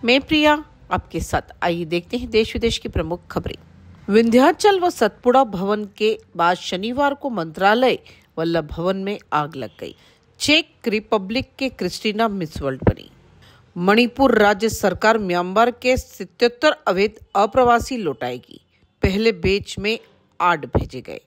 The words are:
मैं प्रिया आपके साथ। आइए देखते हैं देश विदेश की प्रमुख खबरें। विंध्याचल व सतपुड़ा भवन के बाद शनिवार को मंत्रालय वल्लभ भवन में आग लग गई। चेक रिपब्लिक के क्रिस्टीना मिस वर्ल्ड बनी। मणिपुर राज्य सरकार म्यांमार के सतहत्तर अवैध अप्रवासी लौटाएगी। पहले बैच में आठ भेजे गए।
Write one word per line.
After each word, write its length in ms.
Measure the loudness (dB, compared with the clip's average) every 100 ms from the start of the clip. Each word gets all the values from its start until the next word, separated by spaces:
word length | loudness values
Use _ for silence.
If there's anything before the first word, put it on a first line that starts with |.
मैं 160 | 2 0
प्रिया 320 | 2 2 4 2 -2 _ -6
आपके 300 | -6 -4 -8
साथ। 320 | -4 -4 -6 -6
आइए 220 | -4 -2
देखते 320 | -2 -4 -4 -8
हैं 120 | -2
देश 240 | -2 0
विदेश 240 | -2 -2 -4
की 100 | -6
प्रमुख 320 | -6 -4 -8 _
खबरें। 240 | -8 -8 -14 -20 -20 -20 -20 0
विंध्याचल 720 | 2 4 6 4 4 4 4
व 100 | 0
सतपुड़ा 540 | 0 -2 0 2 4
भवन 400 | 2 -2 -2 -4 -6 -2
के 220 | -2 -2 -8 -2
बाद 200 | 0 0
शनिवार 580 | -4 -6 -6 -2 -2
को 160 | -2 -6
मंत्रालय 680 | -6 -8 0 2 4 2 0 -6 -20 _ -6
वल्लभ 280 | -2 -2 -4
भवन 300 | -6 -4 -4
में 220 | -6 -10 _
आग 240 | -6 -6 -10
लग 140 | -14 _
गई। 140 | -16 -16 _ _ _ _
चेक 480 | 0 0 0 _ -4
रिपब्लिक 600 | -4 -2 -4 -2 -6 -8 -6
के 100 | -8
क्रिस्टीना 600 | -4 -8 -4 -6 0 -2
मिस 320 | -2 -8 -6
वर्ल्ड 220 | -6 0
बनी। 240 | -2 -2 -10 _ _ _ -20 _ _ -4
मणिपुर 600 | 2 4 2 2 4 6
राज्य 300 | 4 4 -2
सरकार 500 | -2 -2 0 2 2
म्यांमार 520 | 0 -2 0 2 2
के 260 | 2 -2 -2
सतहत्तर 800 | -4 -16 -16 _ -2 2 0 0 -2
अवैध 320 | 0 -2 -4 _ 0
अप्रवासी 600 | 2 4 4 4 0 -6
लौटाएगी। 640 | -6 -6 -6 -8 -14 -20 _ _ _ _
पहले 300 | -2 0 0
बैच 460 | 0 -2 -2 -4 -8
में 200 | -6 -6 _ _ _ _
आठ 260 | 0 0 0
भेजे 340 | -4 -4 -12
गए। 200 | -14 -16